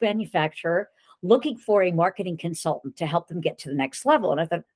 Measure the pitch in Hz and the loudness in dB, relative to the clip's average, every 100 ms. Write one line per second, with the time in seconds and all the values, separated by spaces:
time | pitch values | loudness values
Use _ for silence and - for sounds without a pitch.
0 | 220 220 185 175 156 - 165 170 214 _ | 0 0 -2 0 0 -2 -2 -2 -2 _
1 | _ _ 180 247 294 233 - 208 185 165 | _ _ 2 4 4 -4 2 4 4 2
2 | 175 - 185 160 170 165 165 151 135 - | 2 0 -6 -6 -6 -4 -4 -4 -6 -6
3 | 160 165 - 170 156 - 143 143 135 - | -2 -2 -2 -4 -4 -4 -6 -2 -2 -2
4 | 254 302 180 143 165 170 - | 2 2 2 0 -2 -4 -6